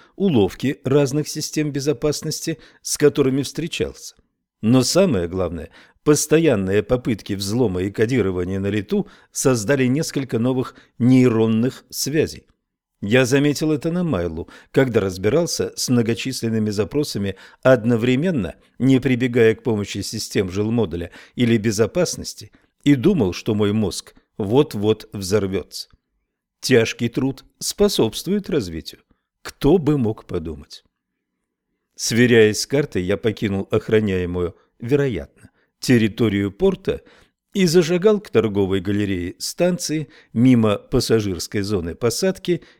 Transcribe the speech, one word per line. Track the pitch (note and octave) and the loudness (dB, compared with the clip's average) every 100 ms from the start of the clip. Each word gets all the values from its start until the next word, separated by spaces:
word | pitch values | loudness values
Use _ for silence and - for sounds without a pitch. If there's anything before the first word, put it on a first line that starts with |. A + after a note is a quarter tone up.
| _ - | _ -4
уловки | G3 B2+ F#2+ - B2+ C#3+ | 2 4 2 0 -6 -4
разных | - C#3+ C#3 D3 C#3+ | 0 2 2 -2 -6
систем | D#3+ - D3+ D3+ | -8 -6 -4 -4
безопасности, | C#3 C#3 C3+ D3+ C#3+ D#3 - - D#3 - _ | -4 -4 -2 -4 -4 -6 -8 -8 -10 -14 _
с | - - | -10 2
которыми | D3 D3+ C3 C3+ | 2 4 2 0
встречался. | C3 - D#3+ - C#2 - - - _ _ _ _ | -4 -6 -8 -6 -6 -8 -20 -20 _ _ _ _
Но | G#2+ B2+ | 2 2
самое | A#2+ E3+ F#3+ G2+ E2+ | 4 2 2 0 -2
главное, | F#2 F2 D#2+ D#2 - _ _ | -4 -4 -6 -12 -18 _ _
постоянные | - D3 - D3+ D#3+ G#2+ F#2 G#2 | 0 2 2 2 4 2 2 0
попытки | G2+ B2 C#3 G#2 - | 0 -2 -2 -6 -6
взлома | G2 G2 A2+ A#2 F2+ | -8 -4 -2 0 0
и | G2 | -4
кодирования | G2 A#2 C3 F#2+ F2+ F2+ F#2+ | -2 0 0 0 -2 -4 -4
на | G2+ | -4
лету | G#2 F#2+ G#3 - - _ | -4 -4 -4 -6 -12 _
создали | - C#3 A#2+ G2+ C#3 B2+ | -2 0 0 0 0 0
несколько | C3+ D#3 C#3+ C3 A2+ | 0 -2 -6 -4 -2
новых | B2 C3 B2 - _ - | -2 -2 -6 -10 _ 0
нейронных | A#2 C3 B2+ A2 A2+ A2 B2 - _ | 4 6 6 4 2 2 0 -4 _
связей. | - - D3+ F#2 D2 _ _ _ _ _ _ | -8 -4 -2 -2 -6 _ _ _ _ _ _
Я | G2+ B2 B2 | 0 2 4
заметил | C#3 D3 C3+ D#3 | 2 2 0 -2
это | D3+ E3 | -2 -2
на | F3 | -4
Майлу, | F3 G2 E2+ D#2+ E2+ - _ | -2 -2 -4 -6 -12 -18 _
когда | - C3 A2 | 0 2 2
разбирался | F#2+ F#2 G#2 C#3+ E3 - F#2+ - | 0 -2 0 0 0 -2 -6 -6
с | - | 0
многочисленными | A#2+ A2 A#2 C3 B2 A#2 A2 G#2+ | 0 0 -2 -6 -6 -4 -2 -2
запросами | G2+ G2+ D3 D3 A2 G2 - - _ | -2 -2 -2 -4 -4 -6 -8 -16 _
одновременно, | B2+ B2+ A2+ A#2 B2 B2+ F#3 D#3 E2+ - _ - | 2 2 2 0 0 0 0 -2 -4 -10 _ -2
не | B2+ C3 | 2 2
прибегая | C3+ B2 B2+ A#2+ A2+ A2 | 2 0 0 4 4 2
к | |
помощи | B2+ G#2+ G2+ G#2 | -2 -4 -4 -8
систем | - A2 - - F#2+ | -8 -8 -4 -4 -2
жилмодуля | F#2+ G#2+ A#2 G2 F2 E2+ - - | -2 -2 0 -2 -4 -10 -14 -12
или | - A#2 A#2 | -2 2 2
безопасности, | A2 G#2 G#2+ F3+ E3+ - - - G#2+ _ _ _ | 2 0 0 0 -2 -4 -12 -16 -20 _ _ _
и | C#3+ | 2
думал, | C#3 C#3+ F#3 F#2+ | 4 4 2 0
что | - - G#2+ | -2 -2 0
мой | G#2 | 0
мозг | G#2+ G#2 - - _ _ - | 0 -2 -4 -12 _ _ -8
вот-вот | G2+ B2+ D3 G#2+ G#2 A2 - | 0 2 2 0 0 0 -4
взорвется. | G#2+ F#2 G#2 F#2+ F#2 - - - _ _ _ _ _ _ _ | -10 -2 0 0 -4 -6 -14 -18 _ _ _ _ _ _ _
Тяжкий | - B2 A2+ - A#2+ | 2 2 2 -2 -4
труд | - C3 - - _ | -2 -4 -4 -14 _
способствует | - - G3+ - A2+ - D#3+ G3+ - | -8 0 0 2 0 -2 -4 -4 -2
развитию. | D#3 F2+ D#2+ - - _ _ _ _ | -4 -4 -8 -12 -18 _ _ _ _
Кто | - - C#3 F#3 | -20 -2 2 2
бы | C3+ D3+ | 2 0
мог | G#2+ G#2+ - | -2 -4 -8
подумать? | F#2 E2 D2 D2 - _ _ _ _ _ _ _ _ _ _ _ - | -8 -8 -12 -16 -20 _ _ _ _ _ _ _ _ _ _ _ -10
Сверяясь | - A2+ A#2+ A#2 G#2+ G#2 | -2 2 6 8 6 4
с | - | -2
картой, | C3+ D3 G2 | -2 -2 -4
я | F2+ G2+ | -2 -2
покинул | A2+ G#2 G#2+ G2 F#2+ | -2 -4 -4 -4 -2
охраняемую, | A2 - A2 G#2+ F#2 F2 F2+ E2+ - _ _ | -4 0 0 2 -2 -2 -4 -6 -8 _ _
вероятно, | A#2 C#3+ C#3 F2+ C#2 _ - _ _ _ | -2 0 0 -4 -10 _ -20 _ _ _
территорию | - A#2+ G#2+ G2+ A2 G2 G2+ | 2 4 2 0 0 0 -2
порта | - G3 F#3+ - C#2 - _ _ _ _ | 0 -2 0 -4 -8 -10 _ _ _ _
и | G3+ F3+ | 0 2
зашагал | F3 D#3+ F3+ G#3 G#3 | 4 2 2 2 0
к | - | 0
торговой | A2+ G#2+ G2+ F#2+ G2 | 0 2 2 0 0
галерее | F#2 G2+ G2+ F#2 F2 - | -2 -2 -2 -4 -6 -8
станции, | - - F3 F3+ - D#3 D3 - _ | -10 -2 -2 -2 -4 -6 -8 -16 _
мимо | A2+ B2+ A#2+ G#2+ G2+ | 2 4 6 4 0
пассажирской | - B2+ - A2+ G2+ E2 - G#2+ | -2 -2 2 0 0 -6 -6 -6
зоны | G2 G#2 E2 D#2 | -2 -4 -4 -4
посадки | A#2 - F#3+ F#3 - E3 - _ | -4 -2 -2 -2 -4 -6 -8 _